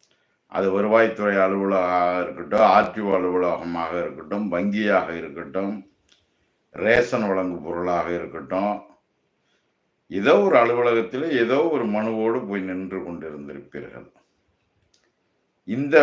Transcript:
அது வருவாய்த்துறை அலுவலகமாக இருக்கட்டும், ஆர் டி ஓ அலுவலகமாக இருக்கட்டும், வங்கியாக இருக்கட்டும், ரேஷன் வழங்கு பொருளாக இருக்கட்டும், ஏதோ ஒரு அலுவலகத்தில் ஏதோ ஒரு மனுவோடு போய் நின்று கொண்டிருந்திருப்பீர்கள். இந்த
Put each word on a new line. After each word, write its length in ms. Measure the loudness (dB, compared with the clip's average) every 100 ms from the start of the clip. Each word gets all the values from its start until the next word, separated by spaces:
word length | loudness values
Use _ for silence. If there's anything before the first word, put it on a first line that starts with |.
| _ _ _ _ _
அது 140 | -2 0
வருவாய்த்துறை 640 | 0 4 4 4 2 0 2
அலுவலகமாக 840 | 2 0 0 0 2 2 0 0
இருக்கட்டும், 440 | -4 -8 -4 4 6
ஆர் 260 | 6 4
டி 80 | -2
ஓ 100 | 0
அலுவலகமாக 800 | 0 0 0 0 -2 -6 -6 -6 -6
இருக்கட்டும், 480 | -6 -10 -8 -6 -4
வங்கியாக 600 | -2 -2 -2 2 2 0 -8
இருக்கட்டும், 560 | -10 -12 -8 -6 -6 -8 -14 _ _ _ _ _ _ _ _
ரேஷன் 520 | -4 2 2 2 -2 0
வழங்கு 300 | -2 -2 -6
பொருளாக 480 | -8 -6 -2 -2 -2
இருக்கட்டும், 600 | -6 -6 -12 -6 -2 -2 -4 -10 _ _ _ _ _ _ _ _ _ _ _ _
ஏதோ 240 | -2 4 4
ஒரு 160 | 6 4
அலுவலகத்தில் 680 | 4 2 2 2 0 -6 -2 0
ஏதோ 200 | 2 2 2
ஒரு 180 | 0 -2
மனுவோடு 540 | -2 -2 -2 0 -2
போய் 260 | -4 -6 -6
நின்று 320 | -8 -8 -8
கொண்டிருந்திருப்பீர்கள். 1080 | -10 -10 -12 -14 -14 -16 -16 -16 -14 -18 -20 _ _ _ _ _ _ _ _ _ _ _ _ _ _ _ -8
இந்த 280 | -6 4 6